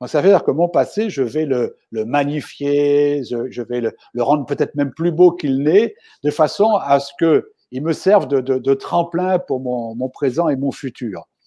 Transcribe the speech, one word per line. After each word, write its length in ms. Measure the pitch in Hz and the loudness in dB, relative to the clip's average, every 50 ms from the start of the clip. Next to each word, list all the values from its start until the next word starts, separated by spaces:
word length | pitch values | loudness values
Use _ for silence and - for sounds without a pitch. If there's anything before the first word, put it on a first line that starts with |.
Donc, 80 | 123 120 | -8 -4
ça 140 | - 147 | -2 2
veut 80 | 151 190 | 4 4
dire 140 | 202 165 - | 4 4 2
que 80 | - | 0
mon 160 | 139 151 175 170 | 0 0 0 2
passé, 420 | 170 147 131 - - 208 226 214 | 2 0 0 0 -2 -4 -4 -2
je 120 | - 139 | -2 -2
vais 220 | 131 113 110 151 - | -2 -2 -2 -2 -2
le, 320 | 135 131 123 120 104 - _ _ _ | 0 0 -2 -2 -4 -6 _ _ _
le 160 | 110 110 107 | -6 -6 -4
magnifier, 1160 | 117 135 143 143 143 - 143 - - - - 143 143 143 147 147 143 143 147 147 143 147 143 127 | -2 0 0 0 0 -2 -6 -6 -10 -8 -6 -2 0 2 2 2 2 4 2 2 2 0 -2 -4
je, 260 | 113 120 117 120 127 | -4 -4 -4 -6 -6
je 120 | 98 123 | -8 -8
vais 200 | 117 110 120 123 | -8 -6 -4 -2
le, 120 | 117 110 - - _ _ - | -2 -4 -4 -8 _ _ -4
le 80 | 120 | -2
rendre 240 | 117 120 151 151 131 | 0 2 0 0 -2
peut-être 300 | - - - 151 - - | -4 -2 -2 -2 -2 -2
même 180 | 143 143 135 - | -2 -4 -4 -4
plus 180 | - 165 175 | -2 -2 0
beau 200 | 156 156 180 175 | 4 6 6 6
qu'il 300 | 170 - - 139 131 135 | 4 2 -2 -2 0 0
n'est, 320 | 143 151 170 202 233 226 - _ _ _ _ _ | 2 4 4 4 2 2 -2 _ _ _ _ _
de 80 | - 147 | -4 -2
façon 460 | - - 156 - - - 202 226 214 | 0 2 0 0 2 2 2 2 2
à 240 | 190 - 135 143 139 | 0 2 2 2 2
ce 120 | 139 - - - | 2 0 0 2
que 340 | 170 165 156 123 - - _ _ _ _ | 4 4 4 2 2 -2 _ _ _ _
il 120 | 123 131 | -8 -4
me 100 | 147 165 | -4 -4
serve 360 | 160 - - 185 208 196 151 135 | -4 -2 2 4 4 4 4 2
de, 120 | 143 131 | 0 0
de, 160 | 123 127 131 | 0 0 -2
de 180 | 127 120 135 139 | 0 0 0 0
tremplin 640 | 135 - - 170 175 165 - - 175 180 185 190 175 | 0 -2 -2 -2 -2 -2 -2 -4 -2 0 0 0 -2
pour 220 | - - 139 131 | -2 -4 -6 -4
mon, 340 | 131 127 123 120 117 113 113 | -4 -4 -4 -4 -6 -6 -6
mon 140 | 120 127 127 | -6 -6 -6
présent 400 | - - 147 135 120 151 170 160 | -4 -2 -2 -2 0 0 0 0
et 80 | 139 | 0
mon 160 | 131 139 139 | 0 -2 -4
futur. 560 | - - - 131 - - 123 110 95 82 - _ _ _ _ | -4 -6 -8 -10 -8 -8 -8 -8 -8 -8 -12 _ _ _ _